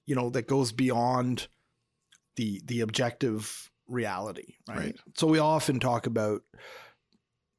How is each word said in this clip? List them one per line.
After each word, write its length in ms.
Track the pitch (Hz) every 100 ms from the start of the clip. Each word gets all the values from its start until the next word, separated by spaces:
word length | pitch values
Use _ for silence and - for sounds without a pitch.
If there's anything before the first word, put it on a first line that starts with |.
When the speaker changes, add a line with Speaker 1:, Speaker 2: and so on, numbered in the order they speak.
| -
Speaker 1:
you 80 |
know, 160 | 131 120
that 160 | 127 110
goes 240 | 139 123
beyond 760 | 113 127 117 120 127 123 117 - _ _ _ _ _ _ _ _ -
the, 240 | 110 98 87
the 140 | 120
objective 880 | 110 107 120 - 127 107 107 - - _ -
reality, 640 | 123 107 92 104 87 - - -
right? 80 | -
Speaker 2:
Right. 180 | - - -
Speaker 1:
So 120 | - 160
we 120 | 156
often 420 | 151 156 - 127
talk 260 | 127 117 127
about, 360 | 117 107 104 - - - - - _ _ _ _ _ _